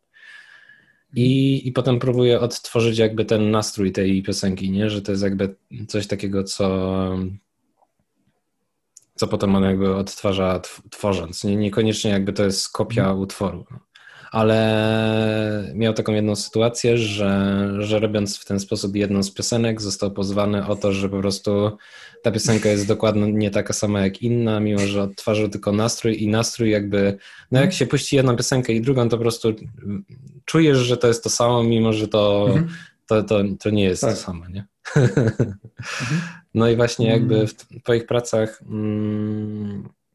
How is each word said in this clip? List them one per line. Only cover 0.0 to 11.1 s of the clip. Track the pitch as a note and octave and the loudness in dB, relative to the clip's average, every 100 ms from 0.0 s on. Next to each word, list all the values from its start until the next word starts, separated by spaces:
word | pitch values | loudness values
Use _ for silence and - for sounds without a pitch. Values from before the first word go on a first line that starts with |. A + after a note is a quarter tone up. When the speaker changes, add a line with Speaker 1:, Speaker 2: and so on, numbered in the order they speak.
| _ _ - - - - - - _ _ _ | _ _ -20 -20 -20 -20 -20 -20 _ _ _
Speaker 1:
i, | B2 B2 C3+ C3+ | 0 2 4 2
Speaker 2:
Mhm. | C3+ B2+ | 0 -2
Speaker 1:
i | |
potem | B2+ C3 B2 | -2 0 2
próbuje | B2+ B2 B2 A#2 | 2 2 4 4
odtworzyć | A#2+ - - A#2+ A2+ A2+ | 2 -4 -4 0 2 2
jakby | A2 A2 | 2 0
ten | G#2+ A2 G#2+ | 0 2 2
nastrój | G#2+ G#2+ - F#2+ | 2 0 -2 -2
tej | F#2 F#2+ F#2+ | 0 0 0
piosenki, | G2 G2 G2 F#2 F#2+ | 0 -2 -2 -2 -2
nie? | G2 G#2+ | 0 0
Że | G#2 | -2
to | G2+ | -4
jest | G2 | -2
jakby | G2+ G2 G2 - _ A#2+ G#2+ | -2 0 -2 -6 _ -16 -8
coś | G#2+ G2+ | -6 -4
takiego, | G2+ G2+ G2 | -4 -4 -4
co, | G2 - G2 F#2+ F#2 F#2+ F#2+ F#2 F#2 G2 _ _ _ _ _ _ _ _ _ _ _ _ _ _ _ _ _ | -4 -2 0 0 0 -2 -2 -4 -6 -10 _ _ _ _ _ _ _ _ _ _ _ _ _ _ _ _ _
co | - - | -6 -4
potem | G2+ G2 | -2 2
on | G2 | 2
jakby | F#2+ F#2+ G2 | 2 2 0
odtwarza | F#2+ G2 - G#2 F#2+ F#2 F2+ | 0 -4 -4 -2 0 0 -2
tw-, | - - - | -6 -16 -20
tworząc. | - G#2 | -6 -2